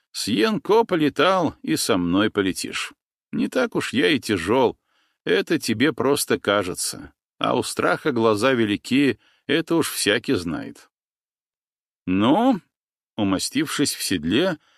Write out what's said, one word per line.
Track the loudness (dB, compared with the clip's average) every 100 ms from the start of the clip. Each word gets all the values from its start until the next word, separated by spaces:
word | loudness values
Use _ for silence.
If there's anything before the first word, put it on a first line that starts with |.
| _
С | -8 -4
Янко | 0 0 0 2 2
полетал, | 2 2 0 2 2 2 0 -4
и | -4 -2
со | 0 0
мной | 2 2 2
полетишь. | 0 0 -2 -6 -8 -10 -12 _ _ _
Не | -4 -2
так | -2 -2
уж | -2 -4
я | 0 2
и | 0
тяжёл. | 0 -2 2 2 2 -2 _ _ _ _
Это | 0 0 2 -2
тебе | 0 0 0
просто | 0 0 0 0 0
кажется. | 2 0 0 -4 -8 -8 -14 _ _ -6
А | -2 -2
у |
страха | -2 -2 -2 0 -2
глаза | 2 2 2 2
велики, | 2 0 -2 0 0 2 -2 _ _ -4
это | -2 0 0
уж | -2
всякий | -2 0 0 0
знает. | -2 -2 -6 -10 -16 -20 _ _ _ _ _ _ _ _ _ _ _ -2
"Ну", | 2 2 4 2 2 -4 _ _ _ _ -4
умастившись | -2 0 -2 -2 -2 -2 -2
в | -2
седле, | -4 -2 0 0 0 -4 _